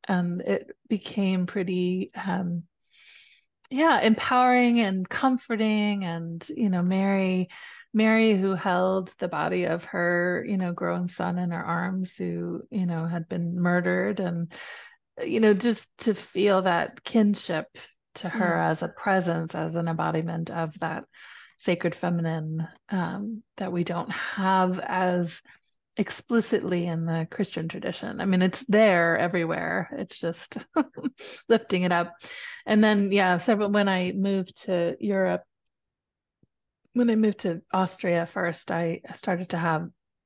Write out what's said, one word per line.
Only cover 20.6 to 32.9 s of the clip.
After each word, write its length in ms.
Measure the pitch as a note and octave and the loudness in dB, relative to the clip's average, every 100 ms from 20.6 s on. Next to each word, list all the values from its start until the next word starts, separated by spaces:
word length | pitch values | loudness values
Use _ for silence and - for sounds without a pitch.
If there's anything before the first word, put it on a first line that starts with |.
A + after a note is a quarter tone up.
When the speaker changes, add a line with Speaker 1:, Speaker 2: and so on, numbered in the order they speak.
| D#3+ - | -6 -6
Speaker 1:
that 260 | D#3+ D#3 - - - - - _ | -8 -8 -12 -20 -20 -20 -20 _
sacred 360 | - C4 - - | -2 0 -2 -2
feminine, 720 | F3 E3+ E3 D#3+ D#3 D#3+ D#3+ - - | -2 -2 -2 -4 -4 -6 -8 -10 -6
um, 520 | F#3+ E3+ G3 G#3 A3 - - | -4 -4 -6 -8 -10 -14 -10
that 160 | F#3 | -4
we 120 | F3 | -2
don't 280 | E3+ E3+ - | -2 -4 -6
have 640 | - - - F#3+ F#3+ F#3 F#3 | -8 -6 -2 2 4 4 0
as 600 | - F#3 F3+ F3+ E3+ - _ - _ _ _ - | -2 0 2 2 -2 -6 _ -20 _ _ _ -6
explicitly 920 | G3+ - - A#3 - G#3+ F#3+ F3+ F3 | -6 -6 0 0 2 -2 0 0 0
in 200 | E3 E3 | -2 -2
the 220 | E3 D#3+ | -2 -4
Christian 360 | - F#3+ E3+ E3 | -4 -4 -4 -6
tradition. 540 | F#3+ - - - - | -6 -8 -6 -8 -4
I 40 | G3 | 2
mean, 180 | F#3 | 4
it's 200 | F#3 - - | 2 0 2
there 500 | G#3+ A3 F3 E3+ E3 | 6 6 6 4 2
everywhere. 720 | F3 F3 E3 E3 E3 F3+ E3 - | 0 0 -2 -2 -2 -4 -4 -8
It's 220 | - - | -10 -6
just 380 | E3+ E3+ - - - D#4+ | -6 -6 -12 -14 -4 -2
<laughs> 760 | C4 - C4 - - - - | -2 -4 -8 -8 -16 -10 2
lifting 320 | A3+ - F3+ | 2 2 0
it 100 | F3+ | 2
up. 220 | F3 F3 - - - - - - | 2 0 -6 -16 -14 -14 -10 2
And 160 | G#3+ | 6
then, 280 | G#3+ | 6